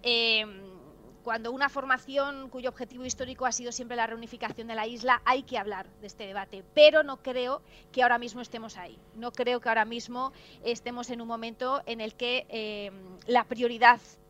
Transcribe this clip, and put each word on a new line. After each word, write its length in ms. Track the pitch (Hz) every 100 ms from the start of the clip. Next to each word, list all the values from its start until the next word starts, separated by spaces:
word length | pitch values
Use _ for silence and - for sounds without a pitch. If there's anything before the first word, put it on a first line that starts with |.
Em, 460 | 240 233 233 220 214 190 196 185 135 - - -
cuando 300 | - 226 226
una 180 | 262 277
formación 800 | 277 269 254 - 277 277 277 269
cuyo 200 | 254 247
objetivo 360 | - 247 247 254
histórico 400 | - 254 262 233
ha 60 |
sido 200 | 226 240
siempre 240 | 233 247 240
la 120 | 226
reunificación 600 | 226 233 247 220 - 226
de 60 |
la 140 | 220 220
isla, 340 | 240 247 240 -
hay 180 | 262
que 160 | 269 247
hablar 260 | 202 190 190 -
de 60 | 208
este 180 | - 202
debate, 380 | 196 196 196 185
pero 300 | - 302 311
no 140 | 294 269
creo 440 | - 254 247 269 - - -
que 100 | -
ahora 160 | 247 240
mismo 240 | 240 220
estemos 360 | 240 233 220 -
ahí. 200 | 175 - - 220
No 160 | 240
creo 280 | 240 247 247
que 100 | 233
ahora 160 | 226 214
mismo 480 | 233 226 247 262 - - - 226
estemos 460 | 226 247 240 247
en 100 | 233
un 60 | 226
momento 560 | 226 226 226 254 269 -
en 160 | 226
el 140 | 220 220
que, 320 | 240 254 -
em, 460 | 226 214 208 202 196 185 185 -
la 160 | 240
prioridad 560 | - 233 240 233 240 240 - -